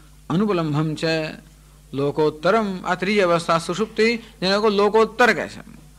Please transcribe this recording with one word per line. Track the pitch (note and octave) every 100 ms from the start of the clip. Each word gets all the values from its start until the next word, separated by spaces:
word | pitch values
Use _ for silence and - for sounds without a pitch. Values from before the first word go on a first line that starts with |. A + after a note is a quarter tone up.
| - - -
અનુપલંભમ | E3+ G#3+ F3+ D#3+ D3 D#3 D3+
છે | D#3+ D#3+ D#3 - - - - - -
લોકોત્તરમ." | C3 C#3 C#3+ D3+ D3+ F3 A3 G#3 F#3 F3
આ | F3+
ત્રીજી | F#3 G#3
અવસ્થા | F3+ E3+ E3 E3
સુષુપ્તિ, | E3 E3+ A3 - A3 A#3
જેને | - - F3+
લોકો | G3 A3
લોકોત્તર | G3+ G#3 A3 A3 A3 A#3+
કહે | E3 G2
છે. | G#2 - - -